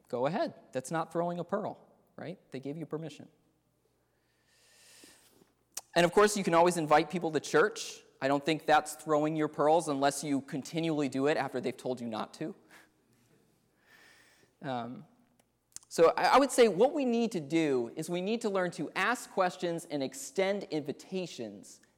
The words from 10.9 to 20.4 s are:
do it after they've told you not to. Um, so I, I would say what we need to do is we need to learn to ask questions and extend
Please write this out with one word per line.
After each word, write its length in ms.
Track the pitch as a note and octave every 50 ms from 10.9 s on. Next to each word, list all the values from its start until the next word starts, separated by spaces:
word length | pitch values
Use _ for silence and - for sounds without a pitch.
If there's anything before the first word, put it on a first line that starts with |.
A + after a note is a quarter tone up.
| D#3 D3 D3 C3
do 200 | B2+ C3+ C3+ D3
it 80 | D#3+
after 240 | A#2 C3+ C3+ - B2+
they've 160 | G2+ B2 A#2+
told 240 | - - B2+ B2+ A2+
you 80 | A#2+ A#2
not 260 | A2 G#2+ A#2 - -
to. 220 | - D#3 D#3+ G3+ _ _ _ - - - _ _ _ _ _ _ _ _ _ _ _ _ _ _ _ _ _ _ _ _ _ _ - - - - _ _ _ _ _ _ _ _ - -
Um, 400 | C#3+ B2+ A#2+ A#2 A#2+ C3 - D#3 _ _ _ _ _ _ _ _ _ _ _ _ _ - - _ -
so 240 | - - E3 D#3 -
I, 140 | - E3+ E3 -
I 40 | C4
would 100 | C#4+ C4
say 160 | - C4+ A#3
what 260 | G#3+ E3 F3 A#3+ C#4+
we 120 | F4 D4+ C4
need 260 | B3 A#3 A#3 A#3 G#3+
to 100 | - F3
do 520 | C#3+ C3+ E3 E3 D#3+ D3 C3+ B2 A#2 A2+ -
is 160 | D3+ D#3+ F3+
we 100 | F3 F3
need 200 | F#3 G3+ A#3 A#3
to 100 | A#3 G#3
learn 220 | G3 F#3+ F3+ F3
to 180 | E3+ - D3 - -
ask 340 | F3 F#3+ A3 B3 - - -
questions 560 | - G3+ F#3 F3 F3 - F#3 F3 E3+ D#3+ - -
and 140 | D3 C#3+
extend 600 | C3+ B2+ - - - - - F#3+